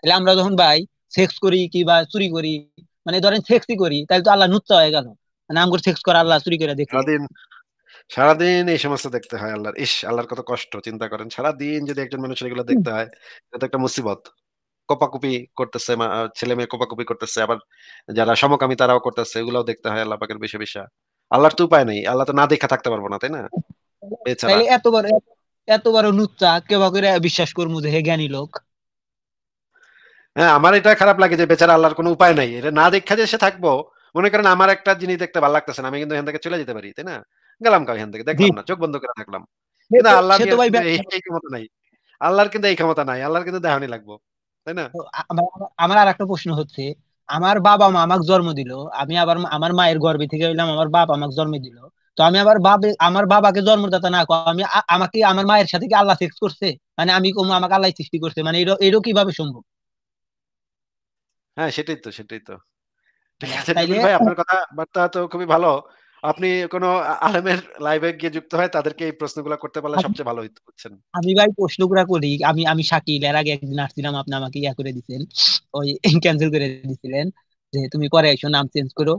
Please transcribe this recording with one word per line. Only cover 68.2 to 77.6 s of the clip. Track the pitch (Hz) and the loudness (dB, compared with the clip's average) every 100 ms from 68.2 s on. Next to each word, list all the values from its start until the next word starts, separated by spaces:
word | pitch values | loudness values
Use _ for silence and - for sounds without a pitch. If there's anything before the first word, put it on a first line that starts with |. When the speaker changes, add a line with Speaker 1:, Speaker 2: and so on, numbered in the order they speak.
| 165 | -8
Speaker 2:
যুক্ত | 156 - 170 | -8 -6 -2
হয় | 180 | -2
তাদেরকে | 170 147 143 160 | -2 -4 -6 -8
এই | |
প্রশ্নগুলো | 156 147 - 147 151 | -8 -10 -10 -8 -8
করতে | 147 156 | -8 -10
পারলে | 147 151 | -4 -4
Speaker 1:
আমি, | |
Speaker 2:
সবচেয়ে | 185 208 127 | -4 -6 -8
ভালো | 117 | -8
হইতো, | 110 _ | -12 _
বুঝছেন? | _ _ 110 101 _ | _ _ -20 -20 _
Speaker 1:
আমি | 180 175 190 | -6 0 2
ভাই | 208 | 2
প্রশ্নগুলা | 202 185 - 185 190 185 | 2 -4 -2 0 2 0
করি, | 175 147 143 | 0 -2 -2
আমি, | 143 160 160 | 0 0 0
আমি | 160 | -2
শাকিল, | 156 156 156 147 | 0 -2 -2 -4
এর | 143 151 | -2 -2
আগে | 151 | -2
একদিন | 143 139 139 | -6 -6 -8
আসছিলাম, | 139 - 143 143 | -8 -8 -8 -8
আপনি | 139 135 | -8 -8
আমাকে | 131 139 | -8 -6
ইয়া | 143 | -8
করে | 131 135 | -6 -10
দিছেন, | 127 120 127 151 - - - _ | -10 -12 -12 -12 -2 -2 -2 _
ওই | 139 143 143 | -6 -6 -2
<laughs> | 202 160 | 2 2
ক্যান্সেল | 170 156 156 | 2 0 0
করে | 151 139 131 | -2 -4 -8
দিছিলেন | 131 131 127 135 170 - _ _ | -12 -12 -8 -6 -6 -10 _ _